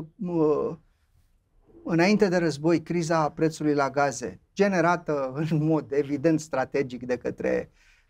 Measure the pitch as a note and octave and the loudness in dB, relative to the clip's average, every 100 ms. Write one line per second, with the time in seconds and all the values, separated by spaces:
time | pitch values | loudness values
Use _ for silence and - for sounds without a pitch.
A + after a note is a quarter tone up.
0 | D#3+ - F3+ E3+ D3+ C#3+ C#3+ D#3+ _ _ | -8 -10 -4 0 2 2 -2 -8 _ _
1 | _ _ _ _ _ _ _ - - E3 | _ _ _ _ _ _ _ -16 -2 2
2 | F#3 G#3+ G3+ F3+ E3 C#3 D#3+ D#3+ D#3+ F3 | 4 4 4 2 0 0 0 0 0 -4
3 | D#3+ E3 D3 - D#3 D#3 D3+ C#3+ C3+ C#3 | 0 0 0 0 -2 0 0 2 0 0
4 | C#3+ A#2 A2+ - _ - G3 F3+ E3+ E3+ | 0 -2 -8 -12 _ 0 2 4 2 2
5 | E3 D3 C3 C3+ D#3+ D#3 D#3 D#3 A#2+ C#3 | -2 -4 -4 -4 -2 0 2 0 0 -2
6 | C#3 C#3+ D#3+ D#3 - C3 B2+ C#3 C3+ B2 | -2 0 2 2 0 -4 -2 -2 -4 -6
7 | B2+ B2 B2 A#2+ B2+ B2 - _ _ _ | -6 -4 -4 -4 -2 -2 -4 _ _ _